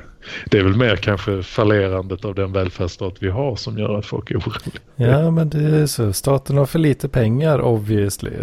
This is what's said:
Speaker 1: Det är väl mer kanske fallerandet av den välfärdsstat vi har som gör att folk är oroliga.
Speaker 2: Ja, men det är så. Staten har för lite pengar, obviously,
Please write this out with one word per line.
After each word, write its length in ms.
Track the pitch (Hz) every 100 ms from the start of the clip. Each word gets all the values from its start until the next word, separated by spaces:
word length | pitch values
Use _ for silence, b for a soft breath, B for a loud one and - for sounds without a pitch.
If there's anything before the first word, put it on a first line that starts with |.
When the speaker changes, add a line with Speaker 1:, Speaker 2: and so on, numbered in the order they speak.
| B - B B -
Speaker 1:
Det 80 | 107
är 40 |
väl 140 | 95 101
mer 200 | 123 98
kanske 460 | - 98 - 98
fallerandet 840 | 90 - 107 104 95 95 95 92
av 100 | 107
den 180 | 95 95
välfärdsstat 640 | 98 92 - 87 - 98 92
vi 80 | 95
har 280 | 101 143 104
som 220 | - 110
gör 200 | 107 104
att 80 | -
folk 240 | 117 -
är 60 | -
oroliga. 440 | - 107 - - - -
Speaker 2:
Ja, 340 | 120 139 165
men 200 | 165 156
det 80 | 151 151 156
är 60 | 147
så. 260 | - 107
Staten 440 | 98 - 139 - 139
har 100 | 135
för 120 | 165
lite 300 | 156 123 143
pengar, 520 | - 110 123 160 139
obviously, 720 | 127 113 104 107 101 - 98 -